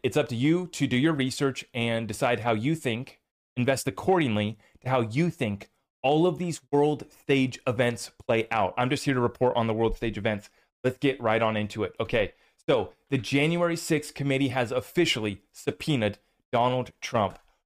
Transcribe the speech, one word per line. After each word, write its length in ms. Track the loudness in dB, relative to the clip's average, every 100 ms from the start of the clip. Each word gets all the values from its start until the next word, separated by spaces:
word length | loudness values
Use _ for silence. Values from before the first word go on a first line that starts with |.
it's 140 | -2 0
up 120 | -2
to 80 | 0
you 320 | 2 2 0
to 180 | -2 0
do 100 | 2
your 160 | 2
research 520 | 2 -2 0 -2 -2 -8
and 320 | -4 -2 -2 -4
decide 340 | -2 0 0
how 120 | 0
you 220 | 0 0
think, 460 | -2 -2 -4 -8 -16 _ _ _ -2
invest 320 | 0 0 -2
accordingly 680 | -4 2 2 2 0 -2 -6 _ _
to 60 | -2
how 120 | 0
you 300 | 0 0 0
think 380 | 0 -4 -4 -10 _ _ _
all 260 | 2 4 2
of 120 | 0
these 220 | -6 -8 -2
world 340 | 2 2 0 -8
stage 480 | _ 0 2 2 -2 -4
events 460 | 0 0 -2 -10 -10
play 220 | 0 0 2
out. 200 | 0 0 0
I'm 120 | -2
just 160 | 0
here 100 | 0
to 60 | 0
report 360 | 0 2 2 2
on 100 | 0
the 80 |
world 220 | 2 0 0
stage 200 | -4 -4
events. 320 | -4 -4 -8 _ _ _
Let's 140 | -4 0
get 220 | -2 0
right 220 | 2 2
on 140 | 2 0
into 260 | -4 -4
it. 120 | -6 -6
Okay, 360 | -2 0 -2 -6 _ _ 0
so 240 | 0 0 -10 -6
the 80 | -4
January 580 | 0 0 2 2 0 -2
sixth 380 | -2 -2 -2
committee 340 | -6 -2 0 0
has 220 | 0 -2
officially 720 | -2 -4 0 0 0 -4 -6 _
subpoenaed 640 | -8 -8 -6 -2 0 0 -2 _ _ -4
Donald 400 | 0 2 0 -4 -10
Trump. 400 | -2 0 0 -2 _ _